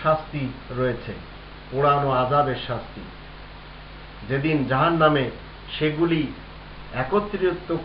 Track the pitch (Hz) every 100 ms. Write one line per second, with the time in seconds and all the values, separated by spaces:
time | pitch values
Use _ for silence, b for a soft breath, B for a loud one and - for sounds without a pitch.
0 | 160 156 - 147 127 - - 123 127 113
1 | - 90 - - - - - 131 143 143
2 | 139 127 127 147 131 123 - 113 - 101
3 | - - - - - - - - - -
4 | - - 110 139 156 156 123 131 165 165
5 | 156 147 120 - - - - - 151 147
6 | 170 160 131 - - - - - - 123
7 | 131 202 208 190 180 165 - 165